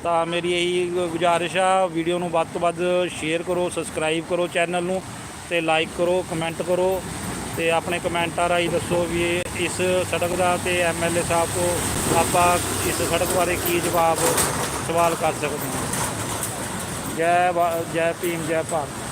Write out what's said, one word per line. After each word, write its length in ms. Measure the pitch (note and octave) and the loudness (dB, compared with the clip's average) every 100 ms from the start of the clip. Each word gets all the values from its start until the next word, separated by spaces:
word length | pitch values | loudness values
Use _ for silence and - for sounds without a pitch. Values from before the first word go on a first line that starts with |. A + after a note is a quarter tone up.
ਤਾਂ 220 | E3+ E3+ E3 | 2 2 2
ਮੇਰੀ 280 | F3 E3+ | 0 0
ਇਹੀ 360 | F3 F3 F3+ F3+ | 0 2 0 0
ਗੁਜ਼ਾਰਿਸ਼ 680 | F3 F3 E3 F3 E3+ E3+ E3 | 0 -2 2 2 2 2 2
ਆ, 280 | F#3 F#3+ F#3 | 4 4 2
ਵੀਡੀਓ 340 | E3 E3 F3 | 0 0 -2
ਨੂੰ 100 | F3 | 0
ਵੱਧ 180 | E3 D#3+ | 0 0
ਤੋਂ 80 | F3+ | 0
ਵੱਧ 140 | E3+ E3 F3+ F3+ F3+ | 0 0 0 2 0
ਸ਼ੇਅਰ 360 | C3+ D3+ E3 | -2 -2 -2
ਕਰੋ, 260 | F3 F3+ F3+ | 0 0 0
ਸਬਸਕ੍ਰਾਈਬ 540 | E3+ D#3+ E3+ D#3 D#3+ D#3+ | -2 -6 -2 0 0 0
ਕਰੋ 180 | F3 F3 | -2 0
ਚੈਨਲ 360 | D#3 E3+ F3+ | 0 0 0
ਨੂੰ 180 | F3 F#3 - - - - - | -2 -4 -6 -14 -14 -14 -4
ਤੇ 120 | E3+ | -2
ਲਾਈਕ 280 | D#3+ D#3+ D#3+ - | 2 2 0 0
ਕਰੋ, 280 | F3 F3+ E3+ | 2 2 0
ਕੁਮੈਂਟ 320 | E3+ D#3+ D#3+ | -4 -4 -4
ਕਰੋ 400 | E3+ F3+ F#3 F#3+ F3 D#3+ - - - - | -2 2 2 0 -4 -8 -8 -8 -8 -2
ਤੇ 140 | E3 | 2
ਆਪਣੇ 280 | E3 F3 F3 | 2 0 -2
ਕੁਮੈਂਟਾਂ 500 | F3 E3+ E3+ D#3+ F3 | -2 -2 -2 0 2
ਰਾਹੀਂ 200 | F3 E3+ | 2 2
ਦੱਸੋ 380 | E3 - F3 E3+ | 0 0 0 0
ਵੀ 140 | E3+ | 0
ਇਹ, 180 | F3 F3 F3 - | 0 -2 -4 -4
ਇਸ 120 | E3+ - F3+ F#3 E3+ | -4 0 0 2 0
ਸੜਕ 180 | E3+ E3+ | 0 0
ਦਾ 280 | F3 F3+ F3 F#3 | 2 2 2 0
ਤੇ 160 | F3+ | 2
ਐਮ 220 | E3+ E3 | 2 2
ਐਲ 140 | E3+ E3+ | 0 0
ਏ 40 | |
ਸਾਹਿਬ 280 | E3+ E3+ E3 F3+ | 2 2 2 0
ਤੋਂ 240 | F3 F3 - - - F3 | 0 0 -2 -2 2 2
ਆਪਾਂ 380 | E3 F3+ F3 F3 - - F3+ | 4 4 4 4 0 -2 -2
ਇਸ 200 | D#3+ E3+ | -2 0
ਸੜਕ 180 | E3 F3 F3+ | 0 2 2
ਬਾਰੇ 220 | F3 F3 F3 | 2 0 0
ਕੀ 120 | F3 | 0
ਜਵਾਬ, 380 | E3+ E3+ E3 D#3 E3 D#3 - - - - - | 2 2 2 2 2 2 0 -2 -4 -4 -2
ਸਵਾਲ 280 | E3 E3+ E3 | 2 2 2
ਕਰ 180 | D#3+ | 0
ਸਕਦੇ 340 | B2+ D3 C#3+ C#3 | 0 -4 -4 -4
ਹਾਂ। 200 | C3 A#2 - - - - - - - - - - - - D3+ | -4 -4 -4 -4 -4 -6 -4 -6 -6 -8 -8 -8 -8 -8 -2
ਜੈ 360 | E3 F3 F3+ | 2 4 4
ਵਾ-, 420 | F3 E3+ E3 E3 | 4 2 0 -2
ਜੈ 200 | D#3+ E3 E3+ | 0 0 0
ਭੀਮ, 240 | F3+ E3+ D#3+ | -4 -4 -2
ਜੈ 160 | D#3+ D#3 | -2 0
ਭਾਰਤ। 380 | E3 C3+ A2 - | -2 -4 -8 -10